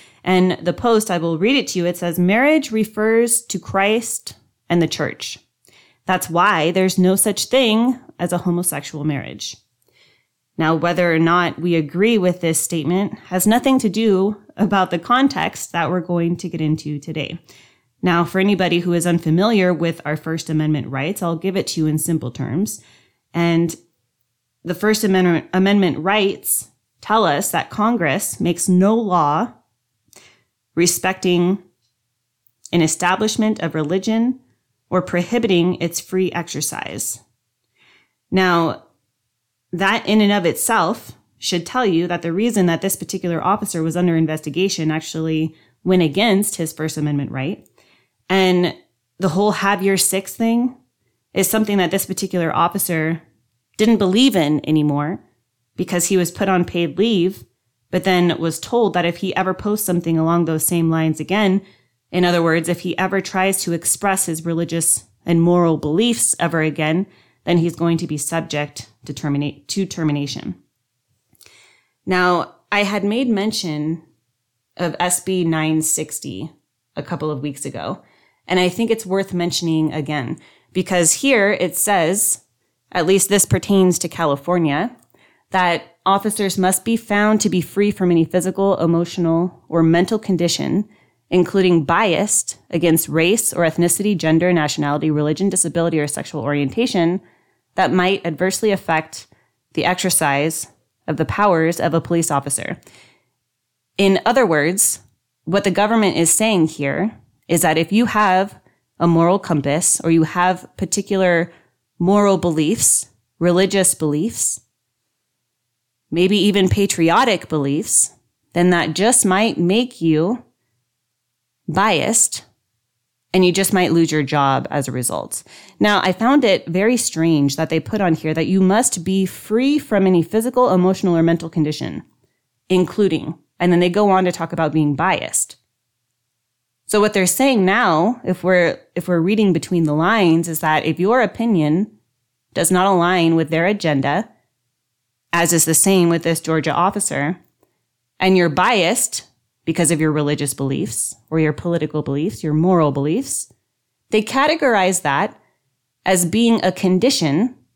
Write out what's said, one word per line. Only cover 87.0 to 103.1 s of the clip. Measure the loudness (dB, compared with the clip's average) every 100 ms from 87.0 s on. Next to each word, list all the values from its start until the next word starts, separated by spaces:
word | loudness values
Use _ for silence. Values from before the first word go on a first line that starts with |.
| 0 0 2 2
to | 2
be | -2
free | -2 0 0
from | 0 2
any | 2
physical, | 2 0 -2 -2 0 0
emotional, | 0 0 -2 -2 0 0 0 -6 -4
or | 2
mental | 4 4 2 -2
condition, | -2 0 0 -2 -2 -2 -4 _ _ _ -2
including | 0 2 2 4 2
bias | 2 2 2 0 0 -2 -4 -12 -6
against | -2 2 2 0
race | 0 2 0 -2
or | 0
ethnicity, | -2 2 0 0 0 0
gender, | 2 2 2
nationality, | 2 0 -2 -2 -2 -2
religion, | 0 0 0 -2
disability, | -2 -2 0 0 0
or | -2
sexual | -6 -8 -6
orientation | -4 -2 -2 -2 -2 2 0 0 -6 _ _ _ _
that | -2 0
might | 2 0 0 -4
adversely | -2 -2 0 0
affect | -2 0 -2 -2 -12 -20 _ _ _ _
the | -4 -2
exercise | 0 -2 0 0 0 -2 -4 -10 _ _ _ -8
of | -4
the |
powers | -4 0 2 4 0 0
of | -2
a | -2
police | -2 -2 0
officer. | -2 -4 -8 -8 -12 -16 -20 _